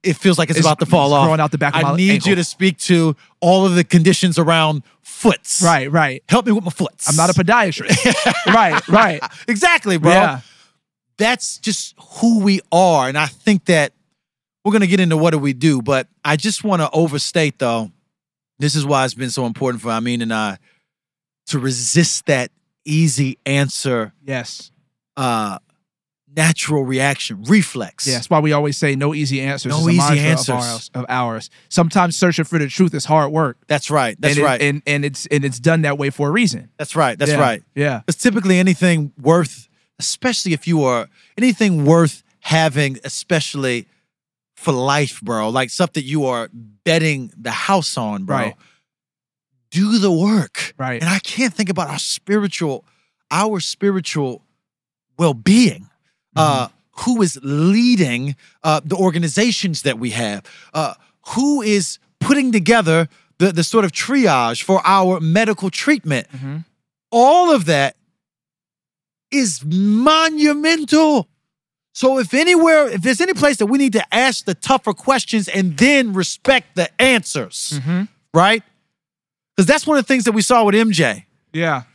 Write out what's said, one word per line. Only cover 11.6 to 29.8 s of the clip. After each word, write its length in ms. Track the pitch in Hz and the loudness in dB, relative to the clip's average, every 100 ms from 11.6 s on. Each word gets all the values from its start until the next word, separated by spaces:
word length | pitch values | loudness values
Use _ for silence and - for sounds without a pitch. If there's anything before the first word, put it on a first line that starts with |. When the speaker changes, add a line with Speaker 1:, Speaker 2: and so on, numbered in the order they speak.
| - 196 - _ - - | -8 -8 -10 _ -20 -2
Speaker 1:
who 220 | 233 226 | 2 2
we 180 | 202 196 _ | 2 0 _
are. 340 | 170 185 156 127 | 2 4 2 0
And 100 | 143 | -2
I 100 | 147 | -4
think 380 | - - 196 - | -2 0 0 2
that 280 | 165 143 _ _ _ _ _ _ _ | 2 2 _ _ _ _ _ _ _
we're 80 | 208 | -2
gonna 140 | 214 190 | 2 2
get 120 | 190 | 2
into 160 | 175 160 | 2 2
what 140 | 170 | 2
do 60 | 156 | 2
we 140 | 143 | -2
do, 280 | 127 156 135 | 0 0 0
but 260 | 110 131 127 _ | 0 -2 -4 _
I 120 | 147 151 | -2 -2
just 260 | 214 - | -2 -4
wanna 260 | 214 180 151 | -2 -2 0
overstate, 680 | 156 165 139 - 175 151 - | 0 0 -2 -4 -2 -2 -2
though, 320 | 127 117 107 _ _ _ _ _ _ _ | -4 -2 -6 _ _ _ _ _ _ _
this 160 | 143 143 | -4 -2
is 100 | 143 | 0
why 180 | 139 131 | 0 0
it's 80 | |
been 160 | 113 127 | -4 -8
so 160 | 131 123 | -6 -6
important 360 | 110 135 120 | -4 -4 -4
for 80 | 113 | -6
Amin 300 | 113 120 120 | -4 -4 -4
and 120 | 113 | -4
I 240 | 110 107 95 _ _ _ _ _ _ _ _ - | -4 -6 -8 _ _ _ _ _ _ _ _ -8
to 120 | 147 | -4
resist 680 | 131 123 120 170 165 - - | -4 -4 -2 0 0 -2 -2
that 240 | 135 123 _ _ _ - | -2 -4 _ _ _ -4
easy 520 | 156 165 127 135 123 - | 0 0 0 -4 -4 -4
answer, 680 | 139 139 - 139 120 110 _ 139 | -2 -2 -4 -4 -4 -6 _ -10
Speaker 2:
Yes. 460 | 131 117 - - _ _ _ _ - | -10 -10 -18 -20 _ _ _ _ -6
Speaker 1:
uh, 420 | 127 117 104 95 _ _ _ _ _ _ _ | -4 -2 -4 -10 _ _ _ _ _ _ _
natural 500 | 147 160 156 - 147 | -2 0 0 -2 -4
reaction, 600 | 131 131 139 139 - 101 | -2 -2 -2 -2 -8 -10
reflex. 640 | 113 208 160 127 95 - 139 | 0 2 2 -6 -12 -8 -6
Speaker 2:
Yeah, 80 | 123 | -6
that's 140 | - | -2
why 100 | 160 | 0
we 120 | 151 | 2
always 220 | 147 147 139 | 0 -2 -2
say 180 | 147 139 | -2 -2
no 180 | 147 | -4
easy 280 | 156 147 135 | -4 -4 -4
answers 300 | 135 139 - | -4 -6 -6
Speaker 1:
No 80 | |
Speaker 2:
is 80 | 151 | -2